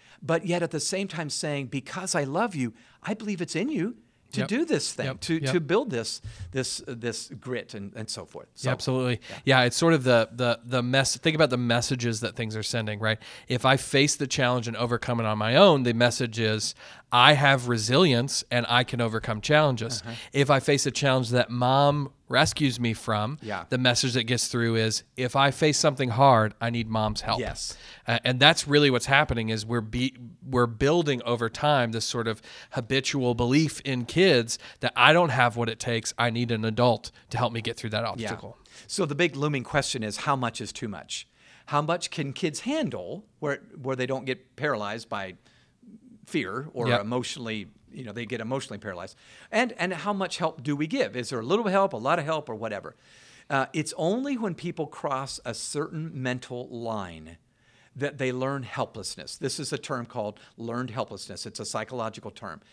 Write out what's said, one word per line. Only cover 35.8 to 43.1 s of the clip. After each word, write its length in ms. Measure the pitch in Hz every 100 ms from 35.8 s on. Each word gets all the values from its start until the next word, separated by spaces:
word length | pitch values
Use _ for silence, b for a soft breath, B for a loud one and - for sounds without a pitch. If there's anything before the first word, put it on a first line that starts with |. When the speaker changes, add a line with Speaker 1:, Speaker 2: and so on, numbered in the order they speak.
| - 117 - -
Speaker 2:
I 140 | 120
need 180 | 117 120
an 160 | 110 110
adult 460 | 110 123 110 - - b
to 80 | 113
help 160 | 120
me 80 | 117
get 160 | 117 117
through 140 | 113
that 120 | 107
Speaker 1:
Yeah. 60 | 113
Speaker 2:
obstacle. 480 | 98 107 90 95 - _ B B
Speaker 1:
So 180 | - 160
the 80 | 143
big 200 | 175 135
looming 280 | 151 139
question 380 | 113 147 - 131
is, 160 | 107 -
how 180 | - 139
much 240 | 120 -
is 120 | 107
too 140 | - 113
much? 400 | 90 - - - b b b b
How 160 | 147
much 260 | 151 175 -
can 240 | - 139
kids 280 | 127 165 -
handle 640 | 240 311 202 110 90